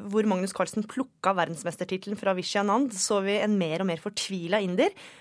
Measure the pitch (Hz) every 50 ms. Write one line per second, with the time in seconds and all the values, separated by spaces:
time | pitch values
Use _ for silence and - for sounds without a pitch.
0 | 202 202 202 214 214 214 190 180 185 190 190 - 180 - - 214 208 214 - 254
1 | 269 - _ _ - 185 196 185 160 160 170 - - 170 165 - 185 - 190 190
2 | - 202 214 202 - 196 190 185 180 - - 202 202 202 202 247 285 254 208 185
3 | - - 214 202 190 196 202 208 - 214 208 196 175 156 156 175 190 190 165 156
4 | - 214 202 - - - 196 185 170 165 196 220 202 180 180 190 294 403 - -
5 | - - - -